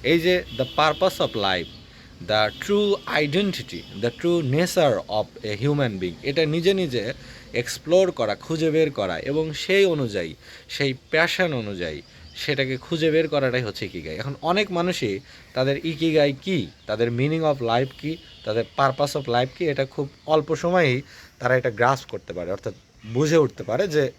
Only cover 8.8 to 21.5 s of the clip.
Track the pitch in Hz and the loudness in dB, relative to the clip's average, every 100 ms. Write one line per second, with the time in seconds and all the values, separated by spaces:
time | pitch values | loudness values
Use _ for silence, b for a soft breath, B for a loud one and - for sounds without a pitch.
8.8 | 151 127 95 80 - 147 160 151 - 196 | 2 0 -2 -2 -2 -2 -2 -6 0 4
9.8 | 190 156 123 101 85 - B B B - | 4 2 0 -2 -4 -10 B B B -4
10.8 | 139 131 - 156 170 - 180 131 107 95 | -4 -4 -2 0 2 2 0 0 -4 -4
11.8 | 85 76 - B B - - 139 131 131 | -6 -6 -14 B B -8 -4 -2 -2 -4
12.8 | - 170 160 156 156 143 131 123 113 - | -4 0 2 2 2 0 2 0 -2 -6
13.8 | 98 87 78 78 131 139 160 190 196 175 | -8 -8 -8 -8 -8 -4 0 0 0 0
14.8 | 180 175 110 98 B B B 131 131 139 | -2 -2 -2 -4 B B B -2 0 0
15.8 | 165 147 160 151 143 131 - 180 82 - | -4 -2 2 4 2 0 -2 -2 -2 -10
16.8 | - 107 117 120 143 160 156 135 117 117 | -6 0 0 2 0 2 0 0 2 2
17.8 | 135 - 147 160 B B - 110 110 - | 0 -4 -8 -8 B B -4 -2 -2 2
18.8 | 139 131 143 151 135 120 127 - 170 139 | 2 4 -2 -2 0 0 0 -2 -2 0
19.8 | 135 - 143 - - 156 147 156 170 180 | -4 -4 -8 -8 0 0 2 -2 2 4
20.8 | 151 123 B B B _ 127 | 4 2 B B B _ 2